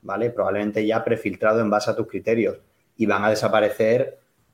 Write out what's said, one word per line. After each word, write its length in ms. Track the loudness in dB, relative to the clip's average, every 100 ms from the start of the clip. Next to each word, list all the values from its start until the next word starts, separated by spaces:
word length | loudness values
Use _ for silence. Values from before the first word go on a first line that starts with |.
¿vale? 300 | -8 -4 -2
Probablemente 560 | -2 -2 0 -2 -2 0
ya 180 | 0
prefiltrado 560 | 0 -2 -4 -2 2 2
en 80 | 2
base 220 | 0 0
a 60 | -2
tus 100 | -4
criterios. 500 | -6 -2 0 0 -4 _ _ _ -4
Y 80 |
van 180 | 0 2
a 40 | 2
desaparecer, 920 | 2 2 2 2 2 2 2 0 -8 _ _ _